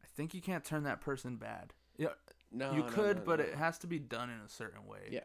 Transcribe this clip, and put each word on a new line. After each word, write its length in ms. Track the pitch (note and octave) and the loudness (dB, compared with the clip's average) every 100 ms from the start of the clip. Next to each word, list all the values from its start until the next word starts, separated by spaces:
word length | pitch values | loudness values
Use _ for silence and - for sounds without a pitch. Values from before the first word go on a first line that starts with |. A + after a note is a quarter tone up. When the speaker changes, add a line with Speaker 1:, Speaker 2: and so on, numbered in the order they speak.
Speaker 1:
I 40 | - | -14
think 260 | - D#3+ | -6 -6
you 60 | F#3 | -4
can't 240 | F#3 F3 | 0 -2
turn 200 | - D#3 | 0 0
that 160 | C#3+ A2+ | 2 0
person 360 | C#3+ C3+ B2+ A#2 | 0 -2 -2 -6
bad. 380 | A2 A2 - - _ - | -6 -8 -10 -18 _ -2
Yeah, 160 | D#3 - - - _ | 0 0 -10 -20 _
Speaker 2:
No, 220 | A#2 C3+ | -4 2
Speaker 1:
you 80 | D3 | 4
Speaker 2:
no, 80 | A#2+ | 4
Speaker 1:
could, 300 | D3+ G#3 F#3+ | 4 6 4
Speaker 2:
no, 40 | |
Speaker 1:
but 140 | F#2+ D#3+ | 4 4
Speaker 2:
no. 60 | |
Speaker 1:
it 100 | C#3 | 4
has 240 | C#3+ E3 E3 | 2 0 0
to 60 | E3+ | -2
be 120 | E3 | -2
done 320 | B2 A#2 A#2+ | -2 -4 -4
in 100 | A2+ | -6
a 80 | G#2 | -10
certain 380 | - A2 G#2+ G2+ | -8 -8 -8 -12
way. 220 | G2+ G2 | -12 -6
Speaker 2:
Yeah, 100 | B2+ | -4